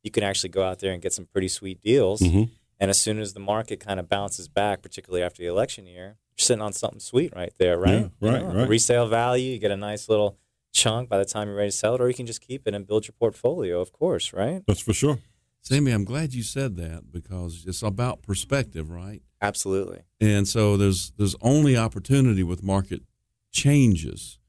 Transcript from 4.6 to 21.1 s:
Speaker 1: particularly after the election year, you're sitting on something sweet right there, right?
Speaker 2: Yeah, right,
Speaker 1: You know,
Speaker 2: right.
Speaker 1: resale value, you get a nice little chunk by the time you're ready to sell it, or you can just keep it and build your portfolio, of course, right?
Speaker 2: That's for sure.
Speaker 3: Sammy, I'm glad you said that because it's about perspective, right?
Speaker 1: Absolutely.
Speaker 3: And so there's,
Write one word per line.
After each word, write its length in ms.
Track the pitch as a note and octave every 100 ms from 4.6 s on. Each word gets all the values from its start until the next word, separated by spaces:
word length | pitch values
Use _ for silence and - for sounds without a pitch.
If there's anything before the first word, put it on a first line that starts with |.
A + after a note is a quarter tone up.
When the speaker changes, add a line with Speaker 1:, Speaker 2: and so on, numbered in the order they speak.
| G#2 F#2+
Speaker 1:
particularly 400 | - - - F2+
after 200 | F2 -
the 60 | F2
election 380 | F2+ B2 - F#2
year, 300 | F2+ F#2+ A2 _
you're 120 | -
sitting 160 | - A2+
on 100 | G#2
something 260 | G2 A2+ A2
sweet 340 | - B2 E3+ -
right 160 | F2 _
there, 200 | F2+ E2+
right? 320 | F#2+ G#2+ F#2+ -
Speaker 2:
Yeah, 100 | G#2
right, 80 | B2
Speaker 1:
You 60 | F3+
know, 60 | F2+
Speaker 2:
right. 60 | B2+
Speaker 1:
resale 380 | A#2 - A#2+ A2+
value, 460 | A2+ B2 B2+ B2+
you 60 | A#2
get 100 | G#2
a 60 | G2
nice 320 | G#2 G#2+ -
little 300 | G#2+ G#2 - _ _ _
chunk 360 | - A#2 A2+ B2
by 80 | G2
the 80 |
time 240 | G2 G#2+ G#2
you're 80 | G2+
ready 140 | G#2
to 60 | -
sell 180 | G#2+
it, 80 | B2
or 60 | B2
you 40 |
can 120 | B2+ A#2
just 160 | A2+
keep 260 | _ C3+ A2
it 60 |
and 120 | G2+ F#2+
build 200 | G#2+ -
your 80 | _
portfolio, 640 | A#2 - B2 F3 G2 F2
of 120 | F2+
course, 400 | _ F3 C#3 -
right? 280 | F2+ A2 F#3 -
Speaker 2:
That's 140 | G2
for 120 | -
sure. 280 | G2+ C#3+ B2+ _ _ _ _
Speaker 3:
Sammy, 280 | - C3+ C#3
I'm 140 | A2
glad 300 | G2 C3+ D#3+
you 80 | B2
said 340 | A2 C3+ C3+ F2
that 340 | E2 E2 -
because 540 | F2 - F#2 F2 E2 F2
it's 160 | F2+
about 380 | G#2+ G2 B2 -
perspective, 680 | - F#2+ - C#3 - D#2+ D#2
right? 320 | E2+ F#2+ G#2 _ _
Speaker 1:
Absolutely. 600 | G#2 - G2 F#2+ F#2 F2 _ _
Speaker 3:
And 260 | G#2+ G2+ G2+
so 300 | A2+ G#2 G2+
there's, 360 | G2+ F#2+ -